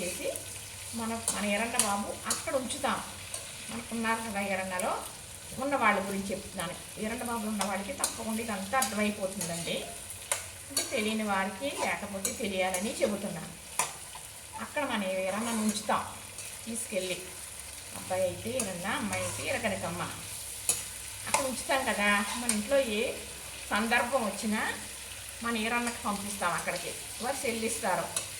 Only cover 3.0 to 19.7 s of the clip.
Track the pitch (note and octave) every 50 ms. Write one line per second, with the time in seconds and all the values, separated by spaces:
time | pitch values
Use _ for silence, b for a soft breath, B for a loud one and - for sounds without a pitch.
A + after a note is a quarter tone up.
3 | - - - - - - - - - - - - - - G#3+ A#3 A#3 - A3+ A#3
4 | A3+ A3 A3+ A3+ A3 A3+ G3+ G3+ G3+ G3 G3 F#3 F#3+ F#3+ F#3 F3+ G3 C4+ F#4 A4
5 | - - - - - - - - - - - - C4 C#4+ C#4+ C4 A#3+ G#3+ G3+ F#3+
6 | F#3+ G3+ G3+ G3 G3 - G3 - - - - G3 E3+ E3+ F3+ - - - - -
7 | G#3 G#3+ A3+ B3+ B3 A#3 A#3 A3+ G#3 G#3+ A3 G3+ F#3+ G3+ G3 F#3+ G3 G3 - -
8 | - - - - A3+ A3 A3 A3 A#3+ A#3 G#3 F#3+ G3 G3+ - C4 B3 A3 G#3+ G#3
9 | G#3 G#3 G3+ G#3 G3 F#3+ F#3+ G3+ F3 E3+ E3+ E3+ E3 D#3 F#3+ C4 - - - -
10 | - - - - - - - - - - - - - - C#4+ C4+ - - D4+ B3
11 | G#3+ G#3+ A3 A3 A3 G#3 G3 F#3+ F#3+ G3 G3+ G3 C#4 C#4+ D#4+ F#4+ - G3 F3 -
12 | G#3 G3+ G3 F#3+ G3 G3 A3 - B3+ G3 G3 F#3 F#3 F#3 F#3+ F3+ G3 A#3 C#4+ F4
13 | E4+ A3 G#3 - - F#3+ E3 E3 E3 E3 E3 - - - - - - - - -
14 | - - - - - - - - - - - - A3 - - D4+ C#4+ C4 A#3+ G#3+
15 | G3 F#3 F#3+ F#3 F#3+ F#3+ G3 G#3 A3+ A#3 A#3 A3 G#3+ G#3+ G#3 - - - A3 F#3+
16 | - - - - - - - - - - - - - A3+ A3+ A3+ - - A3 F#3
17 | F#3 F#3 F3+ F3 F#3 F3+ - - - - - - - - - - - - - -
18 | - - F#3 F#3 F#3+ F3+ F3 - - A3 B3 C4 A#3 G3 F#3 E3+ F3 G3+ B3 D4
19 | B3 G3+ F#3+ F#3 F#3 F3+ E3+ - - - C4+ A#3+ A#3+ G#3+